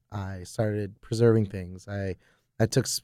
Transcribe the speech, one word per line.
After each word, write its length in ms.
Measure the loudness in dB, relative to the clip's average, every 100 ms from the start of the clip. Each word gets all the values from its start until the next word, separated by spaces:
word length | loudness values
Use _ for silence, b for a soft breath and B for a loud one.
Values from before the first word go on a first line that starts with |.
| _
I 340 | -8 -8 -10
started 560 | -8 -4 -2 -2 -6 -10
preserving 460 | -6 4 6 6 2
things. 400 | -4 -10 -14 -10
I, 280 | -6 -6 -8 _ _ _ -2
I 60 | 2
took 200 | 2 0
s-, 160 | -4